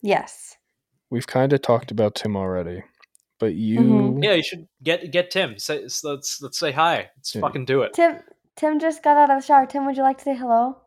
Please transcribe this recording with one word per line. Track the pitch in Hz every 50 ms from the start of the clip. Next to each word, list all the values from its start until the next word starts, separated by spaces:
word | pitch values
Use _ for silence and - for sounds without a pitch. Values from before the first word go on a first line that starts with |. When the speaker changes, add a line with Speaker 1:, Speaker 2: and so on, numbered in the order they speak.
| -
Speaker 1:
Yes. | 208 196 - - - - - - - - _ _ _ _ _ _ _ _ _ _ _
Speaker 2:
We've | - 117 113
kinda | - - 127 131 135 143 131
talked | - - 120 113 - -
about | 113 104 110 104 104
Tim | - - 110 104
already, | 98 95 92 92 92 87 82 90 90 - _ _ _ _ _ _ _ _ _ _ _
but | - 110 85
you | 85 110 110 110 -
Speaker 1:
Mm-hmm. | 123 - - 214 - 131 127 139 151
Speaker 3:
Yeah, | 214 202
you | 165 151
should | - - 170 160 _ _ _ 135
get, | 147 165 175 - 170
get | 135 175 175 175
Tim. | - 190 190 147 107 101
Say, | - - 151 147 135
s-, | 123 - - -
let's, | 151 143 139 139 - - - 143
let's | 131 - -
say | - 156 131
hi. | 139 160 170 165 123 95 - _
Let's | _ _ - -
Speaker 2:
Yeah. | 113
Speaker 3:
fucking | 104 143 - 139 131
do | 120 131 139 123
it. | - -
Speaker 1:
Tim, | - 339 339 311 330 - _ _ _ _ _ _
Tim | - - 302 302 302
just | 294 320 311 311 -
got | 302 294
out | 285 294 277
of | 277 277
the | 269
shower. | - 302 277 269
Tim, | 262 269 285 269
would | 277 277
you | 262 269
like | 269 269 262
to | -
say | 285 277
hello? | 247 254 247 233 226 240 254 269 - _